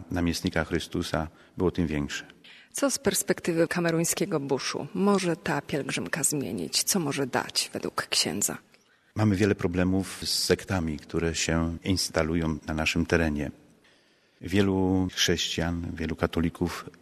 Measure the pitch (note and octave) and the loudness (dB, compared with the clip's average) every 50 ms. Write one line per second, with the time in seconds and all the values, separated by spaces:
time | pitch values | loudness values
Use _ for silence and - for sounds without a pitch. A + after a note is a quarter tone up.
0 | - - - F2 F2 E2+ E2 - - F#2 - E2+ D#2 - F2 D#2 - - - E2+ | -6 -4 -2 0 0 0 0 0 -2 0 0 0 0 0 -2 -4 -4 -4 -4 -4
1 | F2 - - D#2+ D#2+ E2+ - - - - _ - F#2+ E2+ - - E2+ D2 D2+ D2 | -4 -2 -2 -2 -2 -4 -8 -16 -20 -16 _ 0 0 2 2 2 0 0 0 -2
2 | D2 C#2+ - - - - - - - - - - - _ - - C#4+ C4+ - - | -2 -4 -6 -8 -10 -12 -20 -20 -20 -20 -20 -20 -20 _ -4 -2 -2 0 -2 0
3 | - G3+ F#3 - - - F3+ - - F3+ E3 E3 E3 - - F3+ E3+ E3+ D#3+ E3 | -2 0 0 0 0 0 -2 -2 0 0 2 2 2 2 2 0 0 2 2 2
4 | E3+ - - - F3 G3+ E3 D3 C#3 C#3 C#3 B2+ - - - - D3 D3 - F3+ | 0 0 0 -2 -2 -2 0 -2 0 -2 -2 -2 -2 -4 -4 -4 -6 -4 -2 2
5 | G3 G3+ G3+ F#3+ F#3 E3+ D#3+ E3+ - E3 C#3+ C#3+ - - E3 C#3 C3 C3+ D#3 C#3 | 4 4 4 4 2 0 -2 -2 -2 -2 -2 -2 -2 -4 -4 -4 -2 -2 -4 -4
6 | G2 - - E3 - - D3+ C#3+ A#2+ F2 A2 F#2 D#2+ - - - - - - F#3+ | -4 -4 -4 -2 -2 0 0 -2 -4 -4 -4 -4 -4 -2 -2 0 0 2 0 0
7 | D#3+ C#3 C3+ C3+ C#3 B2 - A#2 - - - - - - - - - - - - | 0 0 0 -2 -2 0 0 -2 -2 0 -2 -4 -4 -2 -6 -6 -6 -4 -4 -6
8 | - - - - - F#2+ D#2 G2+ G2+ D#2 D2+ - - _ - _ _ _ _ _ | -4 -2 0 0 0 0 0 -2 -2 -2 -2 -8 -12 _ -20 _ _ _ _ _
9 | _ _ _ G#2+ G#2+ G#2+ G2 F2+ G#2+ G2 G2 - - F2+ E2+ F#2 F2+ F#2 F#2 F#2+ | _ _ _ 2 4 4 6 6 4 4 4 2 0 0 2 2 2 4 2 2
10 | F#2 - - - - - - - - - F2+ - - - G2 F#2 D#2+ D#2+ D2+ C#2+ | 0 -2 -8 -8 -4 -2 -2 -2 2 2 2 0 2 -2 -2 -2 0 -2 -4 -6
11 | - - - E2+ E2 E2 D#2+ - - - E2 E2 E2 E2 E2 E2 - G2 F#2 F2 | -8 -6 -4 -2 -2 0 0 0 0 2 2 2 2 0 -2 -2 0 0 0 0
12 | - - - E2 D#2+ D#2 E2 F2 D#2+ D#2+ D#2 C#2+ - - D#2 D#2 D#2+ - - E2+ | 0 0 0 0 2 2 0 0 0 0 -2 -2 -4 -4 -2 0 0 0 2 0
13 | E2 - F2 E2 E2 D#2 D2 D2 C#2+ C2+ - - - _ _ _ _ _ _ _ | 2 4 4 4 4 2 0 -2 -4 -6 -8 -12 -20 _ _ _ _ _ _ _
14 | _ _ _ _ _ _ _ _ - F#2 F#2 G#2 G2 G2 F#2+ F#2+ F#2+ F#2 F#2 F#2+ | _ _ _ _ _ _ _ _ -6 0 2 4 4 4 4 4 4 4 4 2
15 | F#2 F2+ - - - - F2 E2 - - - F2 E2 E2+ E2+ E2+ E2+ - - - | 2 0 0 0 2 2 2 2 0 -2 -2 -2 0 0 -2 -2 -4 -6 -6 -4
16 | E2 D#2+ E2 - E2+ D#2+ - E2+ E2 E2+ - - F2 E2+ - - - - - - | -4 -4 0 0 0 0 2 0 0 0 0 0 -2 -2 -2 -8 -12 -14 -18 -6